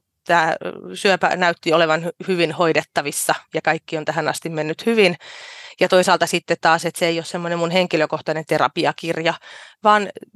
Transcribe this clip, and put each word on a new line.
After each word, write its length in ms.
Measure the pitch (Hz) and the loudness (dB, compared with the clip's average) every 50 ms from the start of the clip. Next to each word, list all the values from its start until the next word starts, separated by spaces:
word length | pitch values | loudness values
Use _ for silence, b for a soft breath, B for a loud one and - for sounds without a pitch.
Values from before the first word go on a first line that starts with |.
| _ _ _ _ _ | _ _ _ _ _
tää 320 | - 170 170 160 165 - - - - - - - - 185 | 0 2 2 2 2 -2 -4 -6 -10 -12 -12 -14 -14 -8
syöpä 420 | 180 - 202 185 175 190 165 151 | -2 0 2 2 2 2 0 0
näytti 380 | 180 185 170 170 - - 170 156 | 2 2 0 0 0 -2 2 2
olevan 300 | 170 165 156 156 165 165 | 4 4 4 2 0 -2
hy-, 240 | 175 - - 175 190 | -6 -10 -8 -4 -4
hyvin 240 | 185 170 170 156 | 0 0 0 0
hoidettavissa 840 | 151 147 175 160 156 151 - - - - 143 147 - - - - 147 - - _ - | 0 0 2 2 2 0 -2 -2 -4 -4 -4 -4 -6 -4 -2 -2 -2 -2 -4 _ -6
ja 80 | 156 | -4
kaikki 360 | - 156 160 156 _ - 165 156 | 0 0 -2 -2 _ -8 -8 -8
on 80 | 151 | -4
tähän 220 | - 147 165 156 135 | -4 -4 -2 -2 -2
asti 220 | - - - 165 | -4 -4 -6 -8
mennyt 360 | 165 156 151 156 160 - - | -6 -4 -4 -4 -6 -4 -2
hyvin. 300 | 233 233 220 202 180 175 - B B B B B B B B B B B B | 0 2 4 4 2 2 -2 B B B B B B B B B B B B
Ja 100 | 185 180 | 0 4
toisaalta 380 | 190 185 180 196 180 170 170 165 | 4 4 6 6 4 2 2 0
sitten 300 | - 170 - - 170 - | -2 -2 -2 -2 -2 2
taas, 240 | - 165 160 170 175 | 2 2 2 2 0
että 140 | 165 - - | -2 -4 -2
se 80 | 180 170 | 0 0
ei 100 | 170 165 | 0 -2
ole 80 | 160 | -4
semmoinen 340 | - - 175 170 170 170 170 | -6 -6 -6 -4 -4 -2 -2
mun 120 | 170 170 | -2 0
henkilökohtainen 720 | 170 185 180 170 - 160 151 - - 151 - - 156 127 139 | 2 2 0 2 2 0 0 0 -2 -6 -4 -4 -6 -4 -2
terapiakirja, 880 | - 160 151 135 131 - 175 151 143 156 - - 160 165 160 165 165 160 - B B B B B B B B - | -2 0 2 2 0 0 0 -2 -2 -2 -4 -6 -8 -6 -4 -2 -2 -2 -4 B B B B B B B B 2
vaan, 260 | 214 208 208 202 - - - - - - | 4 4 4 2 -2 -10 -14 -20 -20 -16